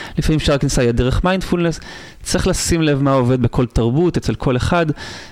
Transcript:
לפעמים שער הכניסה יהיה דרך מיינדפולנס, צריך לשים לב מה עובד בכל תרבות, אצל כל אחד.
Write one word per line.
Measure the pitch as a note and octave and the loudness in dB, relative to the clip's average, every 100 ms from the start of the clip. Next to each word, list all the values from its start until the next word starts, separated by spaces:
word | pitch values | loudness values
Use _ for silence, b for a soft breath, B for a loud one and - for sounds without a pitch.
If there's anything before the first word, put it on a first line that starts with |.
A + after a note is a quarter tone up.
| B - | B -4
לפעמים | - D#3 | 0 0
שער | - C#3+ | 2 0
הכניסה | C#3 - | 0 2
יהיה | A#2+ | 2
דרך | A#2 B2+ - | 2 0 2
מיינדפולנס, | F3+ F#3+ - F3+ E3+ D#3+ B B B B | 0 -2 -2 0 0 -4 B B B B
צריך | - - F#3 | -4 -2 0
לשים | F3 - E3+ | 0 0 0
לב | D#3 C#3 | 2 2
מה | C#3 | 2
עובד | C3+ B2 B2+ | 2 2 2
בכל | A#2 - B2 | 2 2 0
תרבות, | - A#2 C3+ F3 D#3 | 2 2 2 2 0
אצל | - A2+ | -2 -2
כל | D3 B2 | 0 0
אחד. | - F3 E3 - B B B | 0 0 0 -2 B B B